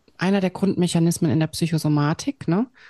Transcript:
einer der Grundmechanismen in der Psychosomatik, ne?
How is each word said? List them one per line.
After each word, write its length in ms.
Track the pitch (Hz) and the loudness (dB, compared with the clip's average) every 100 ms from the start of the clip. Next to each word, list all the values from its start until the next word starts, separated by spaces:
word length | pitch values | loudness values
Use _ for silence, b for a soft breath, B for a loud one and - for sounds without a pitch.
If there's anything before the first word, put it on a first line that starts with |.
| _ - | _ -4
einer 240 | 185 196 | 0 2
der 80 | 180 | 0
Grundmechanismen 800 | - 196 170 175 170 170 - 165 | 0 -2 0 0 2 2 2 0
in 80 | 151 | 0
der 80 | 156 | -2
Psychosomatik, 1000 | - 165 156 151 147 147 165 - - - | -2 -2 0 0 2 0 -2 -6 -6 -2
ne? 200 | 180 262 b | -2 -2 b